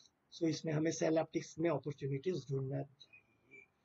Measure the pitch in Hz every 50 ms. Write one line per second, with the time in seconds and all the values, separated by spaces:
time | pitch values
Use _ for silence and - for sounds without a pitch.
0 | - _ _ _ _ _ - - 170 160 147 - - 160 151 156 160 165 156 -
1 | 170 160 160 160 156 - - 160 151 - - 156 165 170 151 - - 151 143 -
2 | 143 135 139 135 - 185 180 143 - - 139 135 135 131 139 139 135 - - _
3 | - _ - - _ _ _ _ _ _ - - - _ _ _